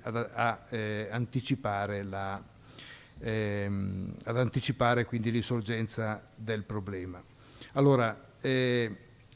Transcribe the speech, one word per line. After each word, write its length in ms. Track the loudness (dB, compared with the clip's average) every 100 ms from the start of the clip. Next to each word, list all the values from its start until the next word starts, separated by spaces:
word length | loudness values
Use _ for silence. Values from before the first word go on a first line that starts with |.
ad, 120 | -4 -4
a, 520 | -4 0 0 0 -4
eh, 400 | -4 -2 -4 -4
anticipare 920 | -4 -2 -2 0 0 0 -2 -2 -4
la, 380 | -4 -6 -4 -6 -10 -20 -20 -20 -18 -18 -20 -10
ehm, 960 | -4 0 0 0 0 0 -2 -4 -6 -8
ad 140 | -2 0
anticipare 680 | 2 2 0 2 4 4
quindi 280 | 2 0 0
l'insorgenza 920 | 0 2 0 0 -2 -2 -2 -4 -4 -8
del 300 | -10 -4 -4
problema. 580 | -2 -6 -4 -6 -6 -10 -16 -20 -20 -20 -6
Allora, 600 | 4 6 8 6 0 -10 -4
eh, 560 | 0 4 4 4 2 -2 -14 -20 -20